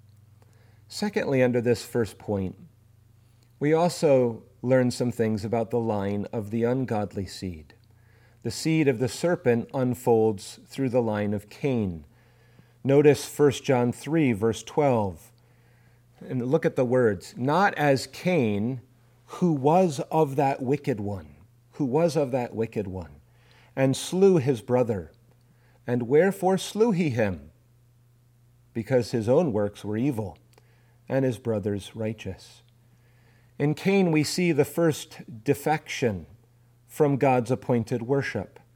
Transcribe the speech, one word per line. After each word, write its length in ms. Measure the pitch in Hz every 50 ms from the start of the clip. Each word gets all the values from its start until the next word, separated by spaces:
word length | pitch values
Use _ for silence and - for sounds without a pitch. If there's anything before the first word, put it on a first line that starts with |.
| _ _ _ _ _ _ _ _ _ _ _ _ _ _ _ _ _
Secondly, 560 | - - - 208 208 - 208 - - 139 131 127
under 180 | 123 120 123
this 240 | 110 123 117 - -
first 340 | - - 120 113 98 - -
point, 360 | - - 104 98 95 90 - - - - _ _ _ _ _ _ _ _ _ _ _ _ _ _ _ _ _ -
we 140 | 143 147 156
also 720 | 160 175 175 170 - 170 151 135 131 123 117 113 110 - - _ - -
learn 300 | 123 131 127 127 123 117
some 180 | - 131 123
things 340 | - - 113 110 110 104 98
about 260 | 110 117 117 113 98
the 100 | - 120
line 460 | 113 113 107 101 98 101 101 104 98 - -
of 180 | 120 98 101
the 120 | 110 117 117
ungodly 640 | 117 127 135 131 - 117 104 104 98 - 107 95
seed. 480 | - - - 98 92 85 78 76 - - _ _ _ _ _ _ _ _ _ _ _ _ _ -
The 80 | 117 -
seed 340 | - - 160 160 160 151
of 140 | 123 107 110
the 80 | 127 117
serpent 600 | - - - 170 175 - - 123 117 117 113 - -
unfolds 880 | 135 127 127 123 - - 123 117 110 110 110 107 98 - - - - -
through 240 | - - - 135 127
the 120 | 110 127 117
line 320 | 110 107 104 104 104 107
of 160 | 101 - -
Cain. 560 | - - - 143 127 117 104 92 85 80 73 - _ _ _ _ _ _ _ _ _ _ _ _ _ _ -
Notice 420 | 131 139 143 147 147 139 - -
First 380 | - - - 147 143 - - -
John 260 | - 135 123 123 123
three, 420 | 113 - - 143 156 165 151 127 117
verse 300 | 95 110 113 104 - -
twelve. 680 | - - 165 147 139 123 113 104 95 82 80 - - _ _ _ _ _ _ _ _ _ _ _ _ _ _ _ _ _ -
And 260 | - - 127 127 120
look 180 | 127 143 160 -
at 120 | 123 -
the 80 | - 127
words. 500 | 117 123 127 123 110 101 87 - - -
"Not 380 | - 120 139 151 175 202 196 -
as 320 | - 147 143 135 123 -
Cain, 760 | - - - - 180 180 160 123 107 104 101 107 120 131 123 - _ _ _ _ _ _ _ _
who 260 | - - - 180 175 156
was 480 | 135 127 147 160 185 190 175 135 131 160 -
of 260 | - 156 160 135 135
that 260 | 139 143 139 139 - 135
wicked 380 | 120 143 147 - 147 123 98
one," 340 | 101 101 101 92 78 73 73 - - _ _ _ _ _ _
who 120 | - 147
was 320 | 123 123 156 170 170 139
of 140 | 160 143 123
that 240 | 123 127 120 - 107
wicked 320 | 107 113 110 - 113 98
one, 300 | 95 92 92 85 76 73 - _ _ _ _ _ _ _ _ _ _ -
"and 220 | 135 135 135 131
slew 400 | - - - 170 185 190 196 185
his 260 | 165 117 143 135 110 -
brother. 480 | - 123 123 127 107 110 95 82 - - _ _ _ _ _ _ _ _ _ _ _ _ _ -
And 180 | - 123 127 123
wherefore 520 | 110 139 151 180 196 190 - 180 185 190
slew 360 | 180 - - - 202 226 240 196
he 180 | 165 185 147
him? 400 | 113 117 110 101 92 76 69 - _ _ _ _ _ _ _ _ _ _ _ _ _ _ _ _ _ _ _ _ _ _ _ _ -
Because 380 | 117 107 - 131 123 113 -
his 180 | - 117 107 110
own 240 | 127 160 180 143 98
works 320 | 107 104 101 - - -
were 120 | 104 107
evil, 420 | 110 127 147 131 107 107 92 - - _ _ _ _ _ _ _ _ _ _ _ _ _ -
and 160 | 127 135 135
his 140 | 131 117 98
brother's 580 | - 120 110 104 98 104 101 98 - - -
righteous." 640 | 113 110 110 113 113 - 95 90 - - - - - _ _ _ _ _ _ _ _ _ _ _ _ _ _ _ _ _ _ _ -
In 160 | 143 147 151
Cain, 360 | - - 190 196 196 190 175
we 140 | 156 156 143
see 260 | - - - 180 170 160
the 120 | 135 139
first 800 | - - 170 170 165 143 - - - - - - - 120 110 -
defection 840 | 139 135 - - 156 156 151 - - - - 135 113 101 87 78 - - - _ _ _ _ _ _ _ _ _
from 300 | _ - - 156 143 143
God's 340 | 123 143 139 123 127 117 110
appointed 520 | 131 - - - 127 120 110 - 127 117 117
worship, 560 | 117 139 139 131 - - 107 90 - _ - _ _ _